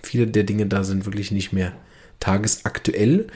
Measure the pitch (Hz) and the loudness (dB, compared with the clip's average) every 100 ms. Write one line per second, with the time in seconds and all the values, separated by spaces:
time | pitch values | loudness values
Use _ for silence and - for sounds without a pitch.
0 | - 120 113 107 101 104 101 98 95 98 | -6 0 2 2 2 0 0 0 0 -2
1 | 101 101 101 98 92 95 90 - - - | -2 -6 -4 -4 -2 -2 -2 -6 -20 -20
2 | - - - 98 107 - - - - - | -20 -6 -2 0 0 -2 -2 -4 -4 2
3 | 110 180 220 | 4 4 0